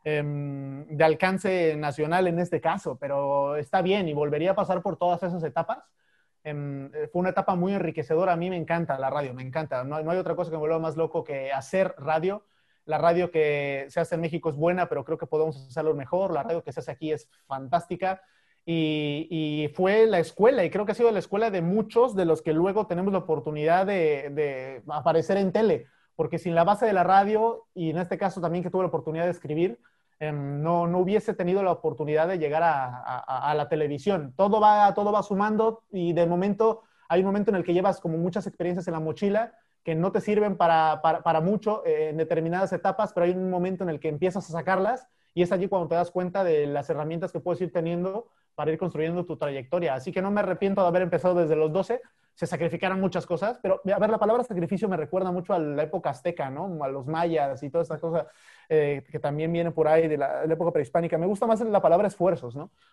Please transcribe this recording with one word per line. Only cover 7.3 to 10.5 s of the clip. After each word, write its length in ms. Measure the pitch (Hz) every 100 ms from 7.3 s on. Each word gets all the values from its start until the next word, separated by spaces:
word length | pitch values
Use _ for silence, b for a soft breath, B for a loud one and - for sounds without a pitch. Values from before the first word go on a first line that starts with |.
etapa 240 | 196 196
muy 180 | 180 185
enriquecedora. 600 | 196 165 156 135 160 190
A 40 | 165
mí 140 | 180
me 60 | 180
encanta 420 | 156 170 160 135
la 120 | 135
radio, 220 | 147 139
me 80 | 123
encanta. 420 | 131 160 151 131
No, 180 | 135 156
no 80 | 156
hay 80 | 185
otra 160 | 175
cosa 160 | 170 160